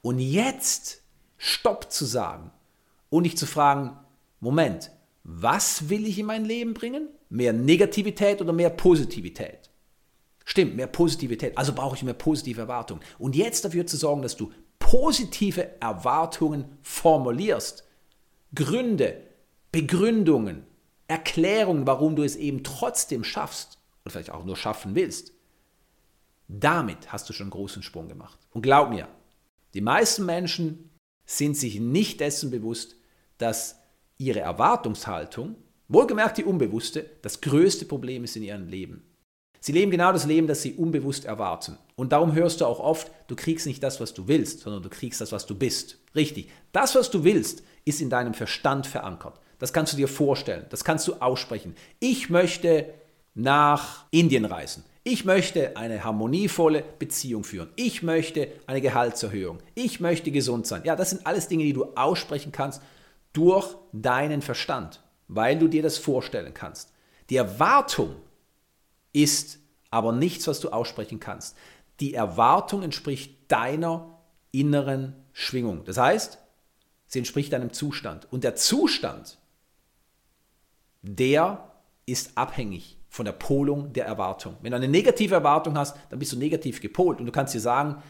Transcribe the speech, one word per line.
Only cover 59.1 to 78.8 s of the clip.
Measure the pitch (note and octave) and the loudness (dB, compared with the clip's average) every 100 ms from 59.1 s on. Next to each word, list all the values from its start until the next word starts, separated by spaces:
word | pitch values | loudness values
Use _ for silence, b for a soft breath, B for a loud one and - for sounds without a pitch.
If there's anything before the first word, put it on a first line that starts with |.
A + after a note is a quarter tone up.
| - G#2+ G2+ F2+ E2+ b | -2 -6 -6 -6 -10 b
Ich | A#3 B3 - | -6 -4 -2
möchte | F3 E3 D#3+ | 0 0 0
gesund | C#3 B2 A#2+ G2+ | 0 0 -2 -4
sein.“ | F#2+ | -4
Ja, | E3 | -2
das | E3 F#3 | 0 0
sind | F#3+ D#3 | -2 -2
alles | F3 E3+ | -2 0
Dinge, | E3 | 0
die | D3+ | 0
du | C3 - B2 | 0 -2 0
aussprechen | D3 E3+ - D3 C#3+ | 0 0 -4 -8 -8
kannst | - C#3 - b b b b _ | -6 -6 -8 b b b b _
durch | D#3 F3 G3 F#3+ - - | 4 6 6 2 -12 -14
deinen | G#2+ B2 B2+ D3+ D3 | -4 2 2 2 -2
Verstand, | C3+ A#2 - C3 D#2+ - _ _ - | -4 -6 -4 -4 -6 -16 _ _ -6
weil | G2 A#2+ D#3 | 0 2 6
du | D#3+ | 4
dir | D#3 | 4
das | D#3 - | 2 0
vorstellen | - B2+ - A2+ C#2 | 0 0 -2 -8 -8
kannst. | - - - - b b b b | -12 -14 -14 -20 b b b b
Die | B2+ | 0
Erwartung | G2+ G#2 F#3 C4+ - - E2 - - _ _ _ _ _ _ _ _ D3 | 0 2 4 4 2 -2 -2 -4 -20 _ _ _ _ _ _ _ _ 2
ist | D3 - - - _ _ - | 2 2 -4 -16 _ _ -4
aber | A2+ A2+ | 0 2
nichts, | A#2+ E3+ - D#3+ | 2 0 0 -4
was | C#3 | -4
du | - | -4
aussprechen | A2+ A#2 - G#2 G#2+ | -4 -4 -8 -10 -10
kannst. | - G2+ - - b b b - | -12 -12 -14 -18 b b b -8
Die | C#3 | -4
Erwartung | A#2+ G2+ E2+ A#2 F#3 - G3+ | -2 -2 4 6 6 2 -6
entspricht | E3+ - D3 C3+ - _ - | -6 -8 -8 -8 -10 _ 0
deiner | A#2+ B2 D#3 E3+ E3 - - _ _ _ | 0 0 -2 -2 -4 -8 -20 _ _ _
inneren | C3+ D3 C#3+ C3+ C3+ C3+ - _ | 0 2 2 2 -2 -4 -10 _
Schwingung. | - - B2+ A2+ E2+ | -10 -6 -4 -4 -6
Das | - A2 | -4 2
heißt, | C3+ G#3+ - - _ _ _ _ _ _ - | 4 2 -2 -14 _ _ _ _ _ _ -8
sie | C3 | -6
entspricht | A#2+ C#3+ C#3 | -4 -4 -2
deinem | C3 A#2+ | -2 -4
Zustand. | - D3 - G2+ D#2+ - | -6 -6 -6 -10 -12 -10
Und | B2 | -2
der | A#2+ - | -2 0
Zustand, | - C4+ | 2 4